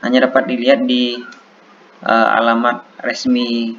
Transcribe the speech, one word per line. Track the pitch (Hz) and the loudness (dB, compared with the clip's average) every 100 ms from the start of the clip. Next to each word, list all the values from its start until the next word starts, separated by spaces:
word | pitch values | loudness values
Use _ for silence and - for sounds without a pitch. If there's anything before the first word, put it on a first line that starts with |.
hanya | 120 127 123 | 0 2 2
dapat | 135 120 | 0 -2
dilihat | 123 123 135 | -2 2 2
di, | 127 123 123 120 123 - - _ _ - - - | 2 0 -2 -4 -12 -20 -20 _ _ -20 -20 -10
eh, | - 113 110 107 | 0 2 4 2
alamat | 117 117 120 - - - | 2 2 0 -4 -10 -12
resmi | - 123 127 123 120 117 113 | -10 -6 0 0 0 -2 -4